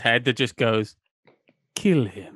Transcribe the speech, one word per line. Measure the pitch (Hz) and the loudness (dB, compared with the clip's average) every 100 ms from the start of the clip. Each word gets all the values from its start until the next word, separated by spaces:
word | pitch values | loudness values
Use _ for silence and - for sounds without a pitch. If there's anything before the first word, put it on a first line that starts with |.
head | 120 117 | 2 2
that | 123 | 0
just | 120 127 - | -2 -4 0
goes, | 117 110 107 _ _ _ _ _ _ _ _ | 0 0 -4 _ _ _ _ _ _ _ _
Kill | - 208 165 107 | -2 2 2 0
him. | 98 87 | -6 -20